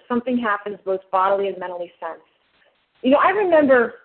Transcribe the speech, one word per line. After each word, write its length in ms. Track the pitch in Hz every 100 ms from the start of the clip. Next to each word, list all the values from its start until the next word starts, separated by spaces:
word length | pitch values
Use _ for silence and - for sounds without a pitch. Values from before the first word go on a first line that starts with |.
| -
something 300 | 240 240 247
happens 420 | 233 202 208 202 190
both 160 | 190 -
bodily 380 | 190 190 196 196
and 100 | 185
mentally 340 | 180 180 175 -
sense. 220 | 165 160 _ _ _ _ _ _ _ _
You 80 | 254
know, 60 | 285
I 120 | 330
remember 680 | 381 392 320 294 254 220 -